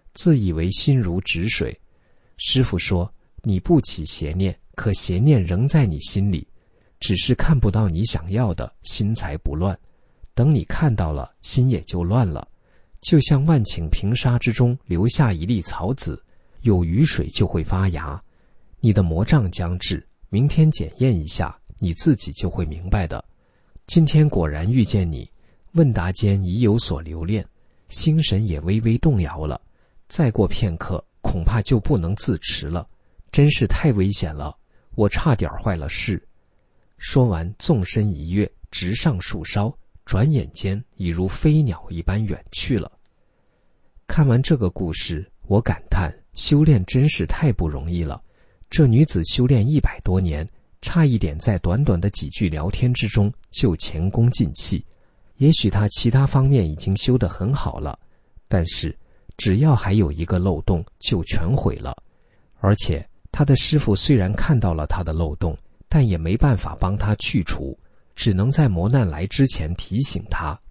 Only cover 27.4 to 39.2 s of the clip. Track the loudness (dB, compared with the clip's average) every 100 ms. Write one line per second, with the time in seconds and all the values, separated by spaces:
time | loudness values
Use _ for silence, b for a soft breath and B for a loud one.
27.4 | -6 _ _ _ -10 -2 2 2 2 0
28.4 | 0 -2 -2 0 2 2 2 2 -2 -4
29.4 | -8 -8 _ _ _ _ -8 0 0 2
30.4 | 2 2 -2 -4 -6 -8 -8 _ -2 0
31.4 | 2 2 2 0 2 0 0 -2 -2 -4
32.4 | -4 -6 -6 -8 -8 -18 _ _ -2 4
33.4 | 4 4 2 2 2 2 0 0 -6 -8
34.4 | -12 -14 _ _ _ 0 0 2 2 2
35.4 | -2 -4 -4 -4 -6 -6 -4 -6 -8 _
36.4 | _ _ _ _ _ -14 -2 2 2 0
37.4 | -6 -6 0 0 0 -2 -2 -4 -4 -2
38.4 | -2 _ -12 -6 -4 0 0 -2